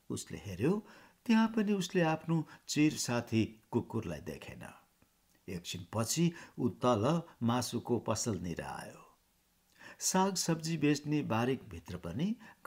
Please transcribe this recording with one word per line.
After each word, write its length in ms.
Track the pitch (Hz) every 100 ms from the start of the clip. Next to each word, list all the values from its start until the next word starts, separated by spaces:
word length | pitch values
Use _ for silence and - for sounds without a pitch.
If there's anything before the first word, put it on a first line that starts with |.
| -
उसले 280 | 110 - 82
हेऱ्यो, 500 | 101 87 139 214 - - - _ -
त्यहाँ 220 | 220 226
पनि 260 | 226 208
उसले 280 | 202 175 180
आफ्नो 460 | 160 160 - 165 151 - -
चिर 260 | 147 151
साथी 720 | - - 120 - 113 101 - -
कुकुरलाई 500 | 117 - 113 90 76
देखेन। 520 | 87 69 - - - - _ _ _ _ _ _ -
एकछिनपछि 840 | 87 - 92 95 110 113 160 170 - - -
ऊ 100 | 123
तल 520 | - 123 110 127 165 - -
मासुको 560 | 117 123 120 117 - 117
पसलनिर 640 | - 107 123 90 87 76
आयो। 560 | 69 67 - - - _ _ _ _ _ _ _ - -
सागसब्जी 800 | - 185 190 185 - 160 160 160
बेच्ने 440 | 147 147 147 151
बारीकभित्र 760 | - 113 123 131 - 85 - 85
पनि 380 | 85 101 196 240 - -